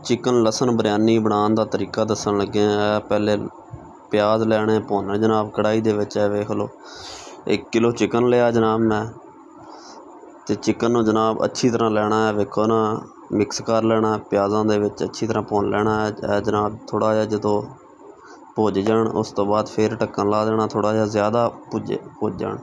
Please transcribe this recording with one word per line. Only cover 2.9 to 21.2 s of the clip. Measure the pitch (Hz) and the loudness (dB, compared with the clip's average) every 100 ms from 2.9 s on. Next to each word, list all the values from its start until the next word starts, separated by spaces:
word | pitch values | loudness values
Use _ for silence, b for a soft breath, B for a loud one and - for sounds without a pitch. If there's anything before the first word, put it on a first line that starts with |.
| 104 | 0
ਇਹ | |
ਪਹਿਲੇ | - 107 104 104 107 - - - - - - | 0 0 0 0 -4 -12 -18 -18 -18 -20 -4
ਪਿਆਜ਼ | 107 104 110 | 2 2 2
ਲੈਣੇ | 110 110 107 110 | 2 2 2 0
ਭੁੰਨ | - 101 95 101 | 0 -2 -2 0
ਜਨਾਬ | 110 110 104 | 2 2 0
ਕੜਾਹੀ | 101 107 110 | 0 0 2
ਦੇ | 110 | 0
ਵਿੱਚ, | 104 101 107 | 0 -2 0
ਇਹ | 104 | 0
ਵੇਖ | 104 104 | 0 -2
ਲਓ। | 104 104 - B B B B B B - | -4 -4 -8 B B B B B B -4
ਇੱਕ | 104 - | -4 0
ਕਿਲੋ | 113 117 | 2 2
ਚਿਕਨ | 120 104 117 123 | 2 0 2 4
ਲਿਆ | 123 120 | 4 4
ਜਨਾਬ | 117 110 110 | 4 2 2
ਮੈਂ, | 113 107 113 - - - - - B B B B - - - - - | 2 0 -4 -12 -20 -20 -20 -20 B B B B -20 -20 -20 -20 -6
ਤੇ | 104 | -4
ਚਿਕਨ | - - 117 | -2 0 0
ਨੂੰ | 120 110 | 2 2
ਜਨਾਬ | 107 113 110 104 | 2 2 2 -2
ਅੱਛੀ | - 127 | 0 0
ਤਰ੍ਹਾਂ | 113 113 | 2 0
ਲੈਣਾ | 107 107 107 110 | 2 2 2 2
ਹੈ। | |
ਵੇਖੋ | 104 101 - 110 | 0 -2 0 2
ਨਾ, | 113 110 113 - - - | 2 0 -2 -8 -20 -6
ਮਿਕਸ | 104 101 - | -2 -2 -4
ਕਰ | 117 113 | -2 0
ਲੈਣਾ | 110 113 110 107 - | 2 2 2 -2 0
ਪਿਆਜ਼ਾਂ | 101 101 107 107 | 0 2 2 2
ਦੇ | 107 | 0
ਵਿੱਚ, | 104 101 | 0 -4
ਅੱਛੀ | - - 110 | -8 -6 -4
ਤਰ੍ਹਾਂ | 107 | -4
ਭੁੰਨ | 101 104 101 | -2 -2 0
ਲੈਣਾ | 101 107 107 | 0 0 0
ਹੈ। | 107 107 - | -2 -4 -2
ਇਹ | 104 | -2
ਜਨਾਬ | 101 104 104 107 - | 0 0 -2 -4 -6
ਥੋੜ੍ਹਾ | 110 110 | -2 0
ਜਿਹਾ | 110 107 | 0 0
ਜਦੋਂ | 107 107 104 104 - - - - - B B - - | -2 0 -2 -4 -16 -20 -20 -20 -20 B B -10 0
ਭੁੱਜ | 107 95 | 0 2
ਜਾਣ, | 101 110 110 | 0 2 2
ਉਸ | - 110 | -2 -4
ਤੋਂ | - 101 | -2 0
ਬਾਅਦ | 104 104 | 0 0
ਫਿਰ | - 107 113 | 0 -2 0
ਢੱਕਣ | 107 - 101 | -4 -2 0
ਲਾ | 107 107 | 0 0
ਦੇਣਾ, | 110 107 | 0 0
ਥੋੜ੍ਹਾ | 110 104 | 0 0
ਜਿਹਾ | 110 107 | 0 0
ਜ਼ਿਆਦਾ | 107 | 0